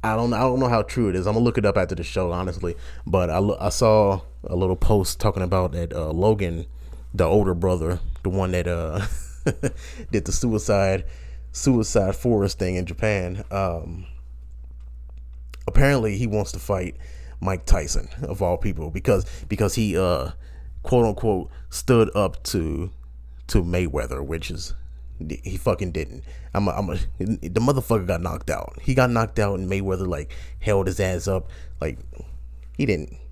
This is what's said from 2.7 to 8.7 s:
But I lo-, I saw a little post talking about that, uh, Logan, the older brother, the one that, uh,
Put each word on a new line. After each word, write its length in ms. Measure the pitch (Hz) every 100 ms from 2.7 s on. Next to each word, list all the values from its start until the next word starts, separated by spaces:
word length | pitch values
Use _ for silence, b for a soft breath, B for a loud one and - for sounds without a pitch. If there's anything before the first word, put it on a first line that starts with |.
| - B B -
But 240 | 95 87
I 80 | 82
lo-, 200 | 101 -
I 100 | 95
saw 520 | - 113 107 101 95 - -
a 120 | - 90
little 200 | 95 92
post 440 | - 104 90 -
talking 240 | 104 98
about 300 | 90 92 90
that, 200 | 85 82
uh, 160 | 85 78
Logan, 560 | 80 104 107 90 85 80 B B B B
the 120 | 95 82
older 280 | 104 98
brother, 460 | 87 92 90 80 90 - -
the 60 | 98
one 220 | 95 92
that, 160 | 90
uh, 380 | 87